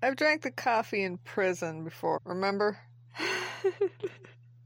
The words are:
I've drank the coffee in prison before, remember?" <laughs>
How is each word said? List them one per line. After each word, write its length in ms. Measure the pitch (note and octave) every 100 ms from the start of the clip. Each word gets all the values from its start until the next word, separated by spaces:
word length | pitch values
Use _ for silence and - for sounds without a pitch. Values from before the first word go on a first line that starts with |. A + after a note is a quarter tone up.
I've 120 | B3 C4+
drank 280 | D4+ D4+
the 80 | C#4
coffee 500 | - B3+ A3+ A3+ G#3
in 160 | F#3+ F3+
prison 680 | - - F#3+ F3 E3+ D#3+
before, 380 | D#3+ - E3+ D#3+
remember?" 540 | - F3+ G3 G3+ G#3 G3+ - - - -
<laughs> 540 | F4 F#4 F4+ - G4 - G4 - G4+ - - - - -